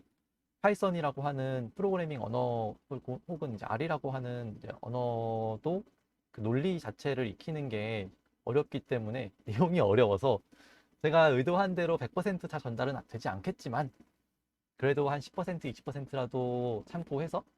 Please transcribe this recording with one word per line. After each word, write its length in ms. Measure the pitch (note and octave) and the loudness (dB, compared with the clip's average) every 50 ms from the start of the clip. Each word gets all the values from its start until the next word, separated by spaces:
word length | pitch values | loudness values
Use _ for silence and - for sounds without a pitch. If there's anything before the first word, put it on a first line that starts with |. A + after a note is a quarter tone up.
| - _ _ _ _ _ _ _ _ _ _ _ - | -20 _ _ _ _ _ _ _ _ _ _ _ 0
파이썬이라고 600 | G3+ G#3 - - G3 F3+ E3+ D#3+ C#3+ C3+ - C#3 | 0 2 2 0 0 0 0 -2 -2 -2 -2 -2
하는 500 | C#3+ C#3+ C3+ C3 C3 C3 B2+ A#2+ A2+ - | -2 -2 -2 -2 -2 -2 -4 -4 -6 -6
프로그래밍 440 | - F#3+ G3 F#3+ F3+ E3+ D#3 D3+ B2+ G#2+ | -4 -2 0 0 0 -2 -4 -4 -6 -4
언어, 520 | A2 A2+ A#2+ B2+ B2 A#2+ A#2 A2 G#2+ - - _ _ | -2 -2 0 0 0 0 -2 -2 -4 -6 -10 _ _
혹은, 300 | C#3 B2+ - - B2+ F#3 - - | -12 -10 -8 -8 -8 -8 -8 -10
혹은 260 | F3 D3 D#3 C#3+ A2+ | -8 -6 -6 -6 -6
이제 100 | G2 - | -8 -6
R이라고 440 | - G#2+ A#2 D3+ E3 E3 D3 - C#3+ | -4 -4 -2 -2 -2 -2 -4 -4 -4
하는 460 | C3 C3+ B2 B2 B2 B2 A#2+ A2+ G#2 - | -4 -4 -4 -6 -6 -6 -6 -8 -10 -10
이제 100 | - A2+ - - - | -12 -12 -12 -10 -8
언어도 1000 | A#2 A#2+ B2 B2 A#2+ A#2 A#2 A2+ A2+ A2+ A2+ A2+ A2 A2 G#2+ - D3+ F3 F#3+ A3 - _ _ _ _ _ _ _ _ _ | -6 -4 -2 -2 0 0 -2 -2 -2 -2 -2 -2 -2 -4 -2 -2 -2 -2 -2 -4 -8 _ _ _ _ _ _ _ _ _
그 80 | - G#2+ | -4 0
논리 360 | G#2+ A#2 C3 C#3+ F#3+ F#3 E3 | 2 2 2 2 2 -2 -2
자체를 480 | - A2 G#2 - - D3 C#3 B2 B2+ | -4 -8 -12 -6 -4 -2 0 0 -2
익히는 420 | A2 F#2 - - - D#3+ D3+ C#3+ C3 | -2 -4 -6 -8 -6 -6 -4 -4 -4
게 400 | A2 G#2 G#2 A2 A2+ G#2+ G2 F#2+ - _ _ _ _ _ _ | -4 -4 -4 -2 -4 -4 -6 -8 -12 _ _ _ _ _ _
어렵기 360 | - A#2 C#3+ D3 - - C#3 | 0 2 2 0 2 -4 -6
때문에 520 | - _ C#3+ B2 A2 G#2+ A2+ C3 B2 G2+ - _ _ | -4 _ -4 -2 -2 -4 -6 -6 -6 -8 -12 _ _
<laughs> 0 | |
내용이 340 | - G#2 G#2+ F3+ E3 F3 F3+ | -6 2 2 2 4 6 4
어려워서, 580 | B2+ G2+ G2 A#2+ B2 G#2 G2+ F#2+ - C3+ A2+ G2+ - _ - _ - - - _ _ _ _ _ - | 6 6 8 8 8 6 6 4 4 4 2 2 0 _ -20 _ -20 -20 -20 _ _ _ _ _ 0
제가 260 | D#3 D3+ E3 D#3+ D#3 | 4 8 8 8 8
의도한 460 | C3 B2 C3 F3 F3 F#3 G3 F#3+ F3+ | 8 6 4 4 4 4 2 2 2
대로 220 | E3 F3 E3 E3 | 0 2 2 2
백 180 | D#3+ C3 A2+ - | 0 0 -2 -2
퍼센트 320 | F#3 F3+ G#3 F#3+ F3 - | -2 0 0 -2 -2 -4
다 120 | E3 - D3+ | -6 -6 -6
전달은 360 | - B2+ A#2 A2+ B2 C3 C#3 B2 - _ | -4 -4 -2 -2 -2 -2 -2 -4 -8 _
되지 200 | - A2+ - C#3 | -10 -6 -4 -4
않겠지만, 600 | G2 F#2+ F#2 F3+ G3 - - - A2+ B2+ D3+ C3 - _ - _ _ _ _ _ _ _ _ _ _ _ _ _ _ | -4 -2 -4 -6 -6 -4 -6 -4 -2 -2 -2 -2 -6 _ -20 _ _ _ _ _ _ _ _ _ _ _ _ _ _
그래도 340 | _ - C3+ C#3+ C#3+ D3 C#3 | _ 2 2 4 4 2 2
한 100 | C#3+ C#3+ | 0 -2
십 140 | C3+ - - | -6 -8 -6
퍼센트, 320 | - F3+ F3+ F#3 D#3+ - | -6 -4 -4 -4 -4 -4
이십 180 | C#3+ A2 - - | -6 -8 -6 -8
퍼센트라도 1000 | - C3 C#3+ C3+ B2+ - C3+ B2+ B2 - C3 B2+ B2 B2 B2 B2 B2 A#2 G#2 - | -8 -8 -8 -8 -6 -4 -4 -4 -2 -2 -2 0 0 0 0 0 0 -2 -4 -6
참고해서 560 | - - F3 E3 - C#3+ C#3 D#3 D#3+ - F3+ - _ _ | -8 -8 -8 -6 -4 -4 -4 -2 -2 -4 -6 -6 _ _